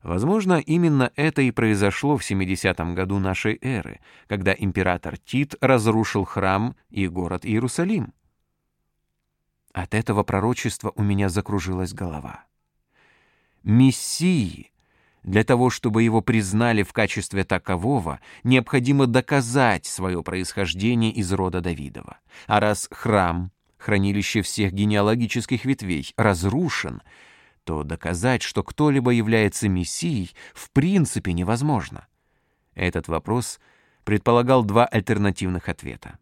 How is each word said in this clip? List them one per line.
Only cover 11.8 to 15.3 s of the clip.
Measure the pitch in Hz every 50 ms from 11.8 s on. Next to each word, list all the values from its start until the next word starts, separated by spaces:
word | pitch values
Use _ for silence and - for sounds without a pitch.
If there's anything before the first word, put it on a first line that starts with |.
| 92 82 67
голова. | - 98 87 78 76 64 58 - - _ _ _ _ _ _ _ _ _ _ _ _ _ _ _ _ _ _ _ _ _ _ _ _
Мессии, | _ 104 104 120 131 135 120 - - - - - 160 185 185 156 107 87 78 - - _ _ _ _ _ _ _ _ _ _ _
для | _ -